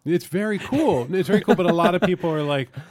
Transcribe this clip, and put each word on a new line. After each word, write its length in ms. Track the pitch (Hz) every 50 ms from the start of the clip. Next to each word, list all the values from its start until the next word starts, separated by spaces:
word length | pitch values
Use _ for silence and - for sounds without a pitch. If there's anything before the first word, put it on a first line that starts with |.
| -
It's 200 | 143 170 175 -
very 340 | - 156 185 208 214 208 190
cool. 480 | - - 254 285 320 254 170 127 120 135 180
It's 140 | 190 180 -
very 140 | 202 202
cool, 120 | - - 233
but 120 | 190 180
a 60 | 175
lot 220 | 170 170 170 175 175
of 80 | 180
people 260 | - 185 180 - - 170
are 140 | 156 151
like, 280 | 147 147 147 139 127 - - 139 147 -